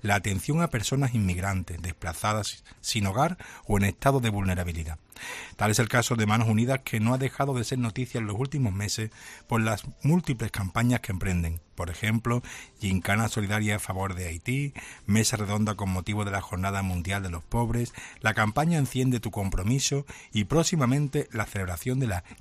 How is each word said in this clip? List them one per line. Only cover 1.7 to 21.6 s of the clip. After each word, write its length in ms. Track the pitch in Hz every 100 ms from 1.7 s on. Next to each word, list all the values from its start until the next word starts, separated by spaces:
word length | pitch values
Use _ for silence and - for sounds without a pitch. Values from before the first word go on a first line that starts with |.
| 82
desplazadas, 840 | 85 - 90 82 107 107 101 - - -
sin 260 | - 117 98
hogar 320 | 98 156 180 - - -
o 120 | 104
en 60 |
estado 340 | 98 - 139 135
de 120 | 117
vulnerabilidad. 680 | 101 95 90 87 82 78 80 - - - - - -
Tal 140 | 107
es 80 | 107
el 100 | 117
caso 280 | 127 113 117
de 100 | 107
Manos 220 | 110 113
Unidas, 320 | 107 120 135
que 160 | - 110
no 140 | 110
ha 40 | 127
dejado 360 | 131 - 139
de 100 | 127
ser 140 | 113 131
noticia 400 | 120 117 127 127
en 80 | 107
los 100 | 101
últimos 360 | 135 147 120
meses 360 | 95 104 - 110 - - - -
por 160 | 113
las 220 | 110 107 - -
múltiples 480 | 139 175 - 120 110
campañas 500 | - 95 113 120 123
que 120 | -
emprenden. 480 | 95 98 90 82 82 -
Por 140 | - 87
ejemplo, 540 | 90 110 113 117 120 - - - -
Gincana 480 | 101 95 85 101 113
Solidaria 480 | - 98 107 107 104
a 20 |
favor 360 | - 92 95
de 120 | 90 87
Haití, 480 | 85 - 135 143 - - - -
Mesa 300 | 104 110 104
Redonda 380 | 101 104 107
con 160 | 101 98
motivo 340 | 92 85 104
de 80 | 101
la 100 | 98
Jornada 400 | - 90 95 98
Mundial 400 | 95 90 85 101
de 80 | 95
los 140 | 87
Pobres, 500 | - 117 117 117 117 - - -
la 140 | 110
campaña 440 | 107 107 120 160 170
Enciende 420 | 135 127 131 120
tu 100 | 110
compromiso 720 | 104 98 90 92 135 - 139 143 - -
y 120 | -
próximamente 840 | 101 160 160 170 123 139 143 147 -
la 140 | 110 104
celebración 520 | 101